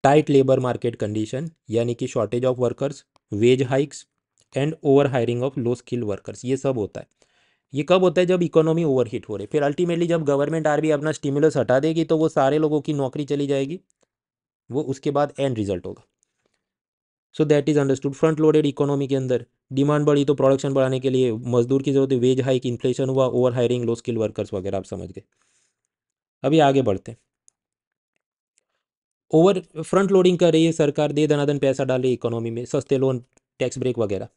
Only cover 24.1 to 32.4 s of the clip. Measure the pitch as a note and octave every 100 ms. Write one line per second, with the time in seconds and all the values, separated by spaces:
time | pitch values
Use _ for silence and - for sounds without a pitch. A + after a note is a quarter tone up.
24.1 | A2+ G#2+ - G2+ G2 F#2+ F#2+ F#2 F#2+ F2+
25.1 | - _ _ _ _ _ _ _ _ _
26.1 | _ _ _ C3+ D#3+ C#3+ C#3 B2 F#2+ -
27.1 | A2+ _ _ _ _ _ _ _ _ _
28.1 | _ _ _ _ _ _ _ _ _ _
29.1 | _ _ D#3 F3+ F#3 E3+ D3+ C3+ F#3 G3
30.1 | F#3+ F3+ F3 F3 D#3+ E3 D#3+ C#3+ D3 D3
31.1 | C#3+ D3+ D3 C#3+ C#3+ C3+ C3 C3 B2+ B2+
32.1 | A#2+ A#2 A#2